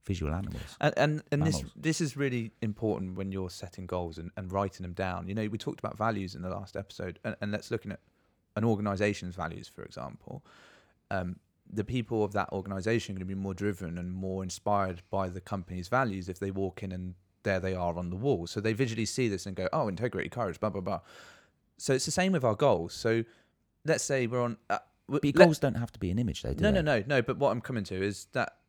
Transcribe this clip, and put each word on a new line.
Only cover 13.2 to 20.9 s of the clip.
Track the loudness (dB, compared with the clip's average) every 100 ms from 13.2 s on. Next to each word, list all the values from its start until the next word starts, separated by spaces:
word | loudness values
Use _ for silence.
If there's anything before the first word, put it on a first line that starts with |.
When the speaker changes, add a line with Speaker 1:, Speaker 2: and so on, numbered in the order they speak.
| -6
Speaker 2:
be |
more | -4 -4
driven | 0 -2 -2 -6 -4
and | -6
more | -4 -4 -4
inspired | -4 -4 2 2 2 -4 -4
by | -2 -2
the | -6
company's | -6 -6 -4 -8 0
values | 2 2 -2 -6
if | -4
they | -4
walk | -2 -4 -4
in | -8
and | -6 -8 -12 _ _
there | 0 0
they | 0
are | 0 0 0
on | -4
the | -2
wall. | 0 0 0
So | -2
they | 0
visually | 0 0 0 -2
see | 0 0
this | 0 -4
and |
go, | -2 0
"Oh, | 0 0
integrity, | 0 -2 -2 -4
courage, | -2 -4 -2
blah, | -2
blah, | -2
blah." | -4